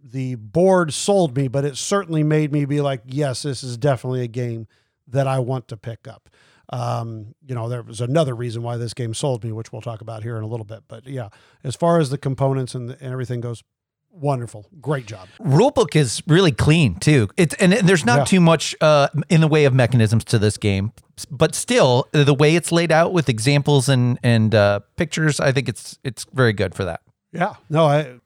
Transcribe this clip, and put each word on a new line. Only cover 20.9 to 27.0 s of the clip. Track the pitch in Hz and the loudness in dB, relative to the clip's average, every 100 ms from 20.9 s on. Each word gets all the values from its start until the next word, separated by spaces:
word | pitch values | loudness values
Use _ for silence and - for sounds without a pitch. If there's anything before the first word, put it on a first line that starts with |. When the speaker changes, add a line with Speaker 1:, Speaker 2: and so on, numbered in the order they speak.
| - _ - - | -8 _ -20 -10
Speaker 2:
but | 131 156 | -2 -2
still | - - 247 147 123 - | -2 -2 2 4 2 2
the | 151 143 | 2 4
way | 135 151 170 | 4 4 2
it's | - | 2
laid | 170 170 | 0 2
out | 160 180 | 2 2
with | 180 143 | 0 0
examples | 110 120 143 143 143 127 | 0 2 2 4 2 4
and, | 131 123 123 | 2 2 0
and, | 123 113 110 | 2 2 4
uh, | 107 101 101 - - | 4 4 0 -4 -6
pictures, | 170 - 156 135 | -6 -2 -2 0
I | 147 | 0
think | 131 120 | 0 -4
it's, | 104 - - | -8 -12 -14
it's | 131 - - | -12 -12 -6
very | 131 120 | 0 2
good | 101 95 | 2 -2
for | - | -4
that. | 92 - | -8 -8